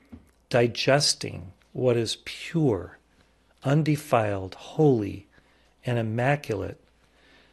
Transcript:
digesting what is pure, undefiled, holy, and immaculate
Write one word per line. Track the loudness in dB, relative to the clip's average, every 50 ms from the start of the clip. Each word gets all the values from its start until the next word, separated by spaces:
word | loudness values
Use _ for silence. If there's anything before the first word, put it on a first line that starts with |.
| _ _ -20 -20 -20 _ _ _ _ _
digesting | 2 4 4 2 0 0 2 2 4 4 4 2 -2 -2 -6 -10 -10 -12 -14 -16 -18 _ _ _ -6
what | -2 2 2 2 2
is | 0 -2 -6 -8 _
pure, | -14 -14 -12 -10 -6 -2 0 2 2 2 0 -4 -8 -16 -20 _ _ _ _ _ _ _ _ _ _ _ _ -2
undefiled, | 2 2 2 2 2 0 -2 0 2 2 2 2 2 -2 -4 -6 -10 -12
holy, | -16 -18 -6 0 4 4 6 6 4 2 -2 -6 -10 -14 _ _ _ _ _ _ _ _ _ _ _ -6
and | -2 -2 -2
immaculate | -2 -2 -2 0 0 0 0 0 -2 -4 -6 -4 -6 -8 -10 -14 _ _ _ _ _ _ _ _ _ _ _ _ _ _